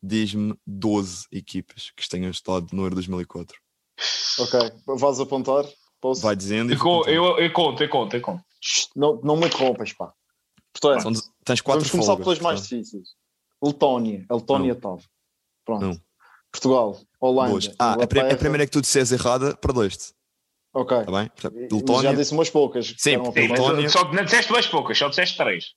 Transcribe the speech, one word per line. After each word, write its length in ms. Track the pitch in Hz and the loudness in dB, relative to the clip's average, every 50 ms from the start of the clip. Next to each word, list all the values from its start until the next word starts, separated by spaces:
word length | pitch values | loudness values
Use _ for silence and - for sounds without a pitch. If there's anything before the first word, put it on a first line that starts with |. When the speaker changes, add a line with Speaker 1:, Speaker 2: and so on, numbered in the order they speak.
| - | -8
Speaker 1:
Diz-me 520 | 98 104 110 110 104 98 107 104 107 107 - _ | -2 -2 -2 -2 -2 -2 -4 -4 -4 -4 -8 _
doze 600 | - 101 98 95 110 104 104 98 95 90 87 - _ - | -14 -12 -4 0 2 2 2 0 -2 -8 -14 -16 _ -12
equipas 600 | 98 92 - - 95 90 _ - - - - _ | -12 -12 -8 -10 -10 -10 _ -16 -18 -18 -18 _
que 120 | - - - | -12 -10 -8
tenham 220 | - 90 92 92 | -6 -6 -6 -6
estado 360 | 85 - - - 95 92 87 80 - | -6 -8 -6 -4 -4 -4 -4 -4 -6
no 100 | 95 95 | -4 -4
Euro 140 | 92 90 | -2 -2
dois 100 | 92 92 | -4 -4
mil 140 | 90 95 90 | -4 -6 -6
e 40 | 87 | -6
quatro. 320 | - - 87 85 - - - _ _ _ _ _ _ _ - - - - - - - - - | -8 -10 -14 -14 -14 -18 -20 _ _ _ _ _ _ _ -8 -8 -6 -6 -4 -4 -4 -2 -2
Speaker 2:
Ok, 180 | 123 120 - 127 120 113 - - _ | -2 0 2 2 2 0 -4 -12 _
vais 340 | - 135 127 120 143 139 123 | -8 -4 0 2 0 2 0
apontar? 440 | 135 135 139 131 127 135 131 143 143 143 - _ _ _ _ _ | -4 -4 -4 -4 -2 0 0 0 0 -2 -8 _ _ _ _ _
Posso? 200 | - 131 131 127 | -4 -4 -4 0
Speaker 1:
Vai 140 | 90 110 104 | 0 -2 -2
dizendo 340 | 95 95 98 104 107 117 120 143 | -2 -2 -2 -2 -2 0 0 0
e 20 | |
Speaker 3:
Eu 40 | 143 | 2
Speaker 1:
vou 60 | - | 2
Speaker 3:
con-, 140 | 170 175 170 | 2 2 2
Speaker 1:
contando. 140 | 160 - 151 | 2 2 2
Speaker 3:
eu, 240 | 165 175 180 170 - | 4 4 2 2 2
eu 140 | 170 170 165 | 0 0 2
conto, 300 | 175 175 151 117 110 147 | 2 2 2 2 0 -2
eu 60 | 151 | 0
conto, 280 | 160 139 117 101 104 | 0 -2 -2 0 -4
eu 40 | 120 | -6
conto. 220 | 120 - 95 87 - _ _ _ | -4 -6 -8 -10 -12 _ _ _
Speaker 2:
Shhh, 280 | - - - - - - _ | -8 -4 -2 -2 -2 -4 _
não, 240 | 139 139 151 151 151 127 | 0 2 2 2 0 0
não 140 | 143 151 | 0 2
me 100 | 160 170 | 2 2
interrompas, 460 | 165 - - 135 131 120 - 113 101 - | 0 0 2 0 0 0 0 -4 -10 -8
pá. 200 | _ 92 85 _ _ _ _ _ _ _ _ _ _ _ _ _ | _ -12 -14 _ _ _ _ _ _ _ _ _ _ _ _ _
Portanto, 300 | - - 147 139 123 107 | 0 2 4 4 4 2
Speaker 1:
São 100 | 110 113 | -2 -2
de-, 100 | 110 - - _ _ _ | -4 -4 -10 _ _ _
tens 160 | - 139 117 | -2 -2 -2
quatro 200 | - - 135 156 | 2 2 2 2
Speaker 2:
vamos 100 | 151 131 | 2 0
começar 160 | - 175 - 202 196 | 0 2 4 2 2
Speaker 1:
folgas, 80 | 185 185 | 2 2
Speaker 2:
pelas 140 | 185 180 - | 0 0 0
mais 200 | 170 170 160 - | 0 -2 -2 -2
Speaker 1:
portanto. 180 | 98 - 127 120 | -6 -8 -8 -10
Speaker 2:
difíceis. 280 | 107 - - 101 90 - - _ _ _ _ _ _ _ _ _ - | -10 -10 -14 -18 -18 -18 -20 _ _ _ _ _ _ _ _ _ -2
Letónia. 640 | 147 143 143 - 143 131 123 117 110 104 95 95 - | -2 0 2 2 2 2 2 0 -2 -4 -6 -6 -4
A 60 | 120 | -4
Letónia 320 | 117 117 - 135 135 135 131 | -4 0 0 0 2 2 0
Speaker 1:
Não. 80 | 120 | -2
Speaker 2:
estava. 240 | 127 - 104 92 85 - _ _ _ _ _ _ _ _ _ _ _ _ | -2 -6 -10 -10 -10 -14 _ _ _ _ _ _ _ _ _ _ _ _
Pronto. 160 | - 113 104 98 | -6 -4 -2 -2
Speaker 1:
Não. 140 | 95 90 85 _ _ _ _ _ _ _ _ _ _ - | -2 -4 -4 _ _ _ _ _ _ _ _ _ _ -14
Speaker 2:
Portugal, 480 | - - 131 131 127 117 107 98 - _ _ _ _ | -4 0 2 4 4 2 0 -4 -8 _ _ _ _
Holanda, 300 | - 127 127 131 131 123 | 0 2 2 2 2 2
Speaker 1:
Boas. 200 | 104 95 92 101 - - | 0 -2 -2 -6 -4 0
Ah, 140 | 123 117 107 | 0 0 2
a 40 | 113 120 | 2 0
pri-, 140 | 110 - 139 | 2 2 2
a 20 | 131 | 2
Speaker 2:
Inglaterra. 160 | 131 139 131 | 2 2 2
Speaker 1:
primeira 280 | - 151 147 147 147 | 2 0 2 0 0
que 60 | 135 - | 0 0
tu 80 | 147 | -2
disseres 320 | 135 - - 139 131 113 127 | 0 2 2 2 2 2 0
errada, 440 | 123 - 123 120 131 131 143 143 | 0 2 0 0 2 0 -2 -4
perdeste. 560 | - - - 131 123 110 98 - - - - _ _ _ _ _ _ _ _ _ _ _ _ _ | -2 -2 -2 2 2 2 0 -2 -6 -14 -18 _ _ _ _ _ _ _ _ _ _ _ _ _
Speaker 2:
Ok. 320 | 131 127 127 131 120 110 | -4 0 2 2 0 0
Speaker 1:
Tá 60 | 95 90 | 0 -2
bem? 160 | 98 104 113 | -2 -2 -2
Portanto, 280 | _ - - - - | _ -10 -10 -10 -10
Speaker 2:
E 180 | 117 123 - 107 | -10 -6 -2 -2
Speaker 1:
Letónia. 280 | 107 127 135 120 127 131 | -2 2 2 2 4 4
Speaker 2:
já 100 | 139 143 | 4 2
disse 180 | 143 147 139 151 | 2 0 0 0
umas 180 | 156 165 160 | 0 0 2
poucas, 420 | - 156 143 131 - 123 113 - - | 4 2 2 2 2 -4 -4 -4 -6
que 100 | - - | -2 2
Speaker 1:
Sim, 100 | 147 147 | 2 2
Speaker 2:
eram 80 | 123 123 | 2 0
a 40 | |
Speaker 3:
Sim, 60 | 123 - | -2 0
Speaker 2:
primeira. 260 | - 117 113 120 127 | 2 2 2 4 4
Speaker 3:
mas 100 | 127 135 | 4 4
Speaker 1:
Letónia. 200 | 143 147 147 151 | 4 2 2 2
Speaker 3:
só, 220 | 147 175 180 147 147 | 4 4 4 2 2
não 120 | 190 202 | -2 0
disseste 280 | 160 220 240 226 - 214 | 2 2 2 2 4 2
umas 140 | 240 233 | 2 2
poucas, 300 | - - 156 131 - 143 - | 2 0 -2 0 0 0 0
só 100 | 143 143 | 0 0
disseste 280 | - - 180 180 - | 0 0 0 0 0
três. 280 | - 165 120 98 87 - - - | 0 0 0 0 -2 -6 -12 -16